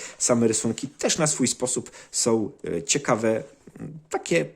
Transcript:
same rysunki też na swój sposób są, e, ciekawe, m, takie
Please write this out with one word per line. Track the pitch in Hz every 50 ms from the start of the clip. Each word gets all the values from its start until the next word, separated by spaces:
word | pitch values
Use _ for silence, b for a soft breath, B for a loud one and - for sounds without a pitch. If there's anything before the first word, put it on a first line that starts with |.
| B B B B
same | - - 127 117 117 113
rysunki | 110 - - 117 110 - - 139
też | - - - 247 - -
na | 160
swój | 151 - - 131 120
sposób | - - 127 123 - 123 110 - B B B B
są, | B - - 123 113 113 107 - - - -
e, | - 85 85 82
ciekawe, | - - 143 - - 127 107 113 110 113 110 - - - _ - - - -
m, | - - - - - -
takie | - 381 392 - 175 165 151 - -